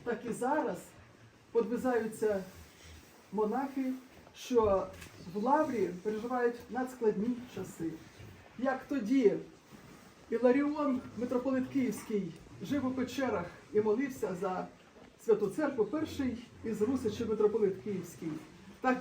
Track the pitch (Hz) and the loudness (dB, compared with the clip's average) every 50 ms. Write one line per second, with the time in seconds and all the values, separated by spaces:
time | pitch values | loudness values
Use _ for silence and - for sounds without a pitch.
0 | - 240 220 - - 226 196 - 240 254 294 311 262 208 175 - - - - - | -6 -6 -6 -4 -4 -6 -4 -2 0 0 2 2 0 0 -4 -6 -8 -16 -20 -20
1 | - - - - - - - - - - - 233 214 208 240 226 - 254 247 226 | -20 -20 -20 -20 -20 -20 -20 -20 -10 0 0 2 2 2 -2 0 0 2 2 2
2 | 220 220 - - 214 214 202 190 185 - - - - - - - - - - - | 0 -2 -4 0 2 2 2 0 -2 -8 -14 -18 -20 -20 -20 -20 -20 -20 -20 -20
3 | - - - - - - 190 208 214 208 233 254 277 269 - 277 262 254 254 - | -20 -20 -20 -20 -16 -6 -2 0 0 2 2 0 -2 -2 -2 -2 -2 -2 -2 -4
4 | - - - - - - - - - - 254 233 220 202 196 185 - - - - | -8 -18 -20 -20 -20 -20 -18 -14 -6 2 4 4 6 6 4 4 2 -2 -8 -14
5 | - - - - - 180 165 208 208 254 285 311 302 - 247 214 185 170 175 - | -16 -18 -18 -16 -14 -8 -6 -2 2 4 4 4 4 2 2 0 0 0 -2 -4
6 | - 208 214 214 233 247 254 247 240 240 233 - - - 208 254 247 254 - - | -4 -4 -4 -2 -4 -2 -2 2 2 2 0 -2 -10 -6 -4 -4 -4 -4 -2 2
7 | 233 214 202 190 214 247 247 240 - - - 190 185 160 - - 165 - 160 - | 2 2 2 2 0 -2 -2 -4 -6 -12 -10 -10 -10 -10 -8 -6 -6 -6 -6 -8
8 | - - - - - - - - - - - - 247 269 262 262 - - 285 262 | -16 -20 -20 -20 -20 -20 -20 -20 -20 -18 -8 -4 -2 -2 -2 -2 -4 -4 -4 -2
9 | 208 208 269 269 233 190 170 160 - - - - - - - - - - - - | 0 4 4 6 8 6 6 4 -4 -10 -18 -20 -20 -20 -20 -20 -20 -20 -20 -20
10 | - - - - - - 226 233 247 247 254 277 294 294 294 302 294 269 247 - | -20 -20 -20 -18 -8 -4 -2 4 6 6 6 6 4 2 0 0 0 0 0 0
11 | - - - 208 247 254 254 247 - 269 262 262 262 - - 277 247 214 202 - | -4 -8 -8 -6 -4 -2 -2 -2 0 0 0 0 0 0 0 0 0 0 -2 -4
12 | - - 220 196 180 160 156 - - - - - 196 180 269 285 247 254 262 262 | -6 -2 -2 -2 -2 -4 -8 -12 -18 -18 -14 -12 -6 -2 -2 0 0 0 -2 -2
13 | 226 - - 277 262 240 214 175 170 - - - - - - 214 214 220 208 247 | -4 -4 -2 -2 0 0 0 -2 -2 -4 -10 -18 -10 0 2 2 4 4 2 2
14 | 285 262 - - 220 185 185 170 196 185 277 - 196 - - - - - - - | 0 -2 -2 -4 -4 -4 -4 -2 -2 -2 -2 -4 -6 -8 -12 -20 -20 -20 -20 -20
15 | - - - - - 226 208 214 214 190 - 302 302 269 262 233 208 202 302 311 | -20 -20 -20 -6 2 4 4 4 4 -2 0 0 0 0 2 0 0 0 0 -2
16 | 311 - - - 269 247 220 - - - - - - 226 214 196 214 247 277 - | -4 -4 -4 -2 -2 -2 -2 -4 -10 -16 -16 -10 -6 -4 0 0 2 2 2 0
17 | 220 208 202 - 226 208 220 208 214 202 226 220 208 185 190 - - 214 196 170 | 0 -2 -2 -2 -2 -2 2 4 4 4 4 4 2 2 2 0 -4 -4 -4 -4
18 | 160 - - - 175 160 151 - - - - - - - - - - 254 254 262 | -6 -8 -12 -8 -8 -8 -8 -8 -12 -16 -20 -20 -20 -20 -12 -2 0 0 0 0